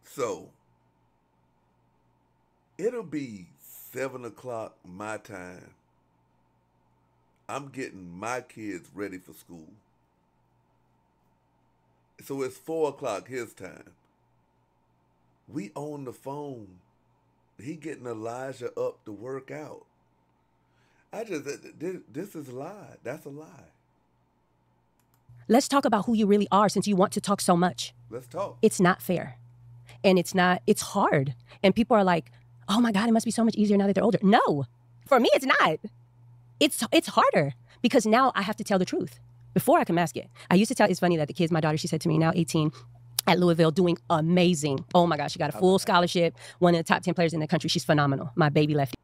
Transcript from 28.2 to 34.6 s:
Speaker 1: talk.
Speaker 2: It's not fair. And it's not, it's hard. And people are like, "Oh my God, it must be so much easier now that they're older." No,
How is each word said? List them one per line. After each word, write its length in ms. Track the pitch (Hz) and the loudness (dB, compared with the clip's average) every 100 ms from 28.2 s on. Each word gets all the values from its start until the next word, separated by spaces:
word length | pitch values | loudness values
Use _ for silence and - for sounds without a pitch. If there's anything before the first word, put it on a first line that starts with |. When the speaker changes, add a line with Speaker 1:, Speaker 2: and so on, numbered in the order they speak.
| - | -12
Speaker 1:
talk. 320 | 160 190 123 | -10 -10 0
Speaker 2:
It's 180 | 220 - | 0 4
not 220 | 175 190 | 2 2
fair. 380 | - 175 - - - _ - - - - | -4 -6 -6 -16 -20 _ -20 -20 -20 -2
And 140 | 202 185 | 2 4
it's 160 | 170 | 2
not, 260 | 190 180 180 - | 2 2 2 0
it's 160 | 208 | -2
hard. 520 | - 202 269 160 139 131 _ - | 0 0 2 2 0 -6 _ 0
And 120 | 196 | 2
people 220 | 196 226 226 | 2 4 4
are 80 | |
like, 260 | 190 170 - - _ - - | 4 2 -2 -20 _ -20 -2
"Oh 120 | 202 | 0
my 120 | 240 | 2
God, 160 | 196 233 | 2 2
it 40 | |
must 120 | 226 | 2
be 60 | 226 | 0
so 120 | 208 | 0
much 140 | 226 214 | 0 2
easier 220 | 208 202 | 2 4
now 80 | 202 | 2
that 80 | |
they're 100 | 196 | 2
older." 140 | 208 196 | 2 2
No, 460 | 190 226 539 147 | 4 4 4 -2